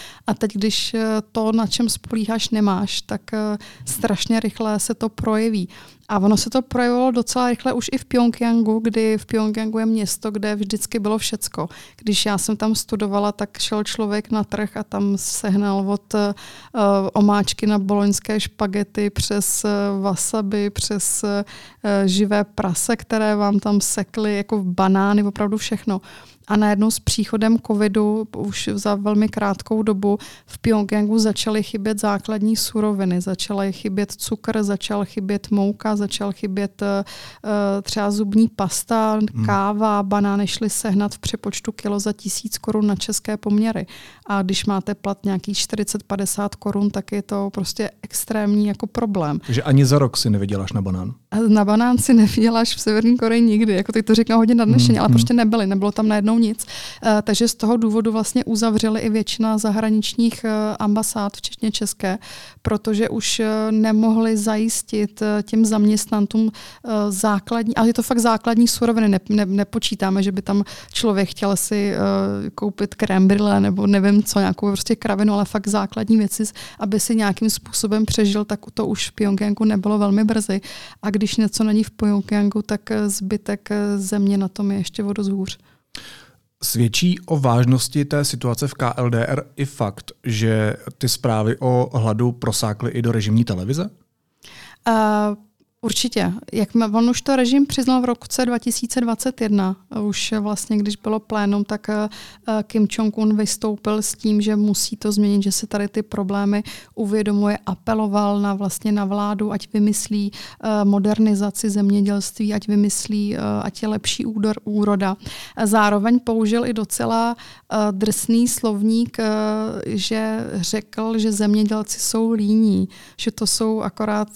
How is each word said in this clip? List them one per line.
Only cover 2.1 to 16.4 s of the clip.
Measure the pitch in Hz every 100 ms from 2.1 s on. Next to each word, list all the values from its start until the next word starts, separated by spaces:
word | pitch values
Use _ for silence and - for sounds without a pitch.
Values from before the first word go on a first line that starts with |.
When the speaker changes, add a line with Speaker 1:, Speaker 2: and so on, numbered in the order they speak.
| 220 208 226 -
Speaker 1:
nemáš, | 220 208 185 196 -
tak, | - 214 -
eh, | 214 214 208 - - -
strašně | - 226 202 - 226
rychle | 220 - 220 214
se | -
to | 226 226
projeví. | - - 214 226 214 180 - - - -
A | 208
ono | 196 214
se | -
to | 262
projevilo | 254 240 240 247 254
docela | 240 233 254 247
rychle | 240 -
už | 247 -
i | 262
v | -
Pyongyangu, | 247 240 220 233 233 220 220
kdy | 226 220 220 214
v | -
Pyongyangu | 226 214 214 220 220
je | 226
město, | 220 202 - 220
kde | 208 208 208
vždycky | 202 202 - 233
bylo | 202 220
všecko. | - 214 - - 156 - - -
Když | 226 202 214
já | 202
jsem | - 208
tam | 214 214
studovala, | - 214 208 202 208
tak | 208 208 -
šel | - 214
člověk | 208 - 214 208 214
na | 220
trh | 208 208 208 208
a |
tam | 214 202 202 196
sehnal | - - 214 196 202 196 196
od, | 202 - 214
eh, | 202 202